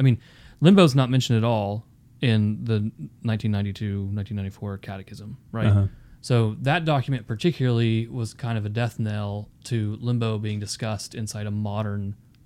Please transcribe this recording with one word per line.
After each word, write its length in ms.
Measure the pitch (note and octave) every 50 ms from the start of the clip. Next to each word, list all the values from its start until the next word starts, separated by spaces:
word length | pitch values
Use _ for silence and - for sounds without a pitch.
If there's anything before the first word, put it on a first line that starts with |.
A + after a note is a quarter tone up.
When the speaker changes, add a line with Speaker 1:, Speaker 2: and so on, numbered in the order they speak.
Speaker 1:
I 20 |
mean, 160 | C3 C3 A#2 - - - - - - - - -
limbo's 340 | C#3 E3 G3+ G3 F3+ D#3 B2
not 120 | C#3 C3 A#2+
mentioned 260 | B2+ C3 B2 - A#2+
at 80 | A2 A2
all 420 | A#2+ A#2 A2 G2+ G2+ G#2 A2 - _ _ _ _ _ - -
in 440 | - B2 A2 G#2+ G#2+ G#2 G#2+ A2 B2
the 260 | A#2 A2+ G#2+ G#2 A2 - - D3+ - - _
nineteen 280 | - A#2 A2 G#2+ A2 A2
ninety-two, 560 | G#2 G2+ G2+ G2+ G2 - A2 G#2 G2 G2 G2 G2
nineteen 260 | G2+ G#2+ G2 - A2+
ninety-four 420 | G2+ G2 G2 G2 - - G#2 G2 F#2+
catechism, 580 | - - G2 F#2+ F#2+ - G#2+ G2+ G#2 G#2+ B2+ - _ -
right? 140 | - A#2 A#2
Speaker 2:
Uh-huh. 200 | A2 G2+ G2+ G2 F#2+ - - - - - -
Speaker 1:
So 340 | - - B2+ A#2 A2+ G#2+ A2 -
that 220 | - C3+ D3+ F3 D#3+
document 420 | D#3 D3+ C3+ A#2+ - C#3 A#2+ - -
particularly 800 | A#2 G#2+ - F3 - - C3+ B2+ A#2+ A#2 A#2 A2+ A2+ A2+ A#2 A#2
was 240 | C3 B2+ A2+ G#2+ -
kind 220 | - - A#2 A#2 A2
of 60 | G2+
a 60 | G#2+
death 280 | G#2 A#2 A#2+ A#2 - -
knell 520 | A2+ G#2+ G#2+ G#2 G#2 G2+ G2+ G#2 G#2 - - _ -
to 340 | - A#2+ A2+ G#2+ G#2 G#2+ -
limbo 380 | - A#2+ B2 A#2 A#2 A2+ A2 G#2+
being 200 | G#2+ G#2+ G#2+ G#2
discussed 560 | G#2 G2 - - B2 A2 G#2+ G#2 - - -
inside 320 | - A2 G#2 - G#2+ G#2
a 40 | G#2+
modern 640 | G#2 G#2 G#2+ G#2 G2+ G#2 A2 G#2 G2+ G2+ G2+ G2 G#2 - - _ _ _ -